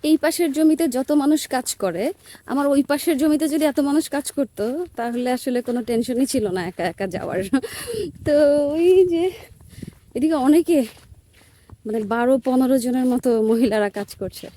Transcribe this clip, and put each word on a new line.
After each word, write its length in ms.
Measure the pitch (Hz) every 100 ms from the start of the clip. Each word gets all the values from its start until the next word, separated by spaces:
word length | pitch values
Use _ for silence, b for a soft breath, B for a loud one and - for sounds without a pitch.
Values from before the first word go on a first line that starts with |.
এই 120 | 302 311
পাশের 260 | 302 330 339 277
জমিতে 300 | 311 311 330 247
যত 140 | 269 294
মানুষ 180 | 277 302 - 262
কাজ 120 | 247 -
করে, 200 | 190 170 247 403 B B -
আমার 140 | 269 285
ওই 80 | 285 269
পাশের 260 | 285 - 285
জমিতে 240 | 311 302 311
যদি 100 | 302 302
এত 80 | 277 277
মানুষ 160 | 294 - 285
কাজ 100 | - -
করতো, 280 | 180 - 214 285 349 -
তাহলে 320 | 233 240 247 247
আসলে 220 | - 247 247
কোনো 120 | 240 226
টেনশনই 400 | 226 247 240 262
ছিল 120 | 269 208 185
না 60 | 175
একা 140 | - 170
একা 160 | 170 190 -
যাওয়ার। 240 | - 165 190 262 440 B B 453 359 - -
তো 100 | 294 294 294 285 311
ওই 140 | 339 370 359
যে 100 | 330 370 - B - - B B B _ -
এদিকে 220 | 311 311 262
অনেকে, 320 | 311 330 320 220 - - - _ b b b b - 214
মানে 140 | 220 208
বারো 200 | 233 240 269 262
পনেরো 280 | 254 262 269
জনের 240 | 233 254 254
মতো 160 | 247 254 226 220
মহিলারা 400 | 226 240 214 202 202
কাজ 120 | 202 -
করছে 260 | 190 - -